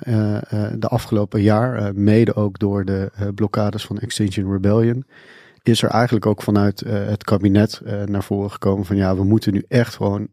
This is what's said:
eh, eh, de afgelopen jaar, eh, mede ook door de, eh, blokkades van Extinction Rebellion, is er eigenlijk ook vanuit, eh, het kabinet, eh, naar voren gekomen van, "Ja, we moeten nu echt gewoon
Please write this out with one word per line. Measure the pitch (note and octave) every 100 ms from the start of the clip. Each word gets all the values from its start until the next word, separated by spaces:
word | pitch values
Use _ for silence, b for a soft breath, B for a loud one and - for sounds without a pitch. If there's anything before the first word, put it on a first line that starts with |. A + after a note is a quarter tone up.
eh, | - A2 G#2+ G#2
eh, | - G#2+ G#2+ A#2
de | A2
afgelopen | A#2 - G#2+ G#2 G#2+
jaar, | G#2 G#2+ B2+ A2+
eh, | G2+
mede | G2 G2+ A2 A2 G#2+
ook | G#2 F#2+
door | G2+ G2+ F#2+
de, | G2 F#2+ G2+
eh, | G2+ G2+
blokkades | G#2 G#2 G#2 G#2 -
van | G2+
Extinction | A2+ - G#2 G2 F#2+
Rebellion, | G2 G2 A2 A#2 B2 - B B B B B
is | - A2+
er | -
eigenlijk | A2 A#2+ A2 A2
ook | G2+
vanuit, | - G#2 G2+ G2+
eh, | - G#2 G2+
het | G#2
kabinet, | - G2+ G2+ G2+ G#2+ - -
eh, | G2+
naar | G2+ G2+
voren | - G2+ G2+
gekomen | - G2+ G2 F#2
van, | G2
"Ja, | F#2 F#2+
we |
moeten | G2 A2 G#2
nu | G2 -
echt | B2 A#2 -
gewoon | G#2+ G2+ G#2